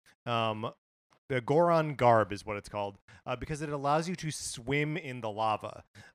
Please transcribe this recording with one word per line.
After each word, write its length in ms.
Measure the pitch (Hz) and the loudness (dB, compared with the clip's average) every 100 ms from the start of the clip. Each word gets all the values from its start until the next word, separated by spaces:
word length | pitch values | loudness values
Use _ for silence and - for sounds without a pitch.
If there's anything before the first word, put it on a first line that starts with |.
| _ _ - | _ _ -2
um, 460 | 117 113 107 110 - _ _ _ _ - | 0 0 -2 -6 -10 _ _ _ _ -6
the 120 | 127 | -4
Goron 540 | 120 147 170 165 156 131 | 2 4 6 4 2 4
garb 360 | 120 113 101 | 6 6 4
is 120 | 101 107 | -2 -8
what 100 | 104 | -10
it's 100 | - | -8
called, 300 | 104 101 98 _ - - | -6 -6 -8 _ -14 -8
uh, 100 | 123 | -8
because 260 | 127 151 | -6 -8
it 80 | 151 | -6
allows 380 | 147 139 151 165 | -4 2 2 0
you 80 | 185 | -4
to 140 | 156 | -6
swim 640 | - - - 117 143 151 151 | -8 -8 -8 -2 0 0 -2
in 240 | 151 127 | -6 -6
the 80 | 113 | -6
lava. 540 | 104 110 104 107 - - - - | -2 0 0 -4 -12 -18 -20 -20